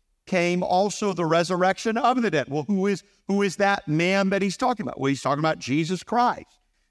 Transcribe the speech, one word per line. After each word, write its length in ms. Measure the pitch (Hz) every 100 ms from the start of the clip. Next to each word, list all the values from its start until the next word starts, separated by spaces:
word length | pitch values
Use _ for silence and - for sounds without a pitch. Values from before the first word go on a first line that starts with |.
| _ _ -
came 360 | 185 175 180
also 520 | - 180 202 - 208
the 100 | 175
resurrection 720 | 160 165 170 180 185 190 226 220
of 240 | 226 254
the 100 | 220
dead. 180 | 156 127
Well, 140 | 147
who 220 | 147 190 202
is, 160 | 196 - _ -
who 140 | 202
is 140 | 202 -
that 320 | 196 196 -
man 400 | 151 175 196 196
that 120 | 196
he's 160 | 202 -
talking 260 | 254 226
about? 160 | 127 -
Well, 80 | 139
he's 140 | 139
talking 160 | 131 143
about 200 | 160 156
Jesus 440 | - 147 160 185
Christ. 560 | - 233 240 - - _ _ _ _